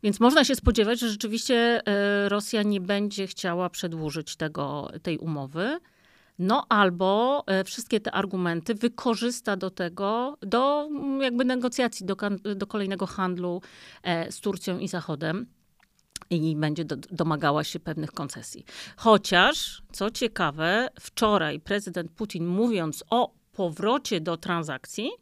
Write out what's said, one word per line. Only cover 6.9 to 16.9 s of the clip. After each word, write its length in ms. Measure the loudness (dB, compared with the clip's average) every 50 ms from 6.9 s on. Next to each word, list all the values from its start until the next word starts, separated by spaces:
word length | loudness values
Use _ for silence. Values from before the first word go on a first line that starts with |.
| 4 2 2 2 4 4 4 2 2 0 0 0
e, 160 | 0 0 0
wszystkie 360 | -2 -6 -12 -6 -2 -2 -2
te 120 | -2 0
argumenty 640 | -2 -2 -2 -2 -2 -2 0 0 0 -2 -2 -2 -4
wykorzysta 800 | 0 0 -2 -2 0 0 0 0 2 0 -4 -4 -4 -4 -4 -2
do 140 | -2 -2 -6
tego, 680 | -4 -4 -6 -6 -4 -2 -2 0 0 0 -2 -4 -6 -8
do, 460 | -6 0 2 2 4 4 2 2 0 -2
mm, 320 | -6 -4 -4 -2 -2 0
jakby 240 | 0 0 2 2 2
negocjacji, 600 | 2 2 2 0 -2 0 2 0 0 0 -4 -4
do 100 | -4 -4
kan-, 240 | -2 -2 -2 -2 -2 -4 -6 -4
do 120 | -4 -6 -6
kolejnego 380 | -4 -4 -2 -2 -2 -4 -4
handlu, 560 | -6 -2 -2 -2 -2 -2 -2 -2 -4 -4 -4 -8 -12 -20 -20 -20 -20 -20 -10 -4
e, 280 | -2 -2 -2 -2 -6
z 80 | -10 -6
Turcją 400 | -4 -4 -4 -4 -4 -4 -4 -4
i 80 | -4 -4
Zachodem 580 | -6 -6 -4 -6 -6 -4 -2 -4 -4 -4 -6 -10 _ _ _ _ _ _ _ _ _ _ _ _ _ -20 -8 _
i 260 | -2 0 2 0 0
będzie 300 | 2 0 0 0 -2 -4
do-, 100 | -4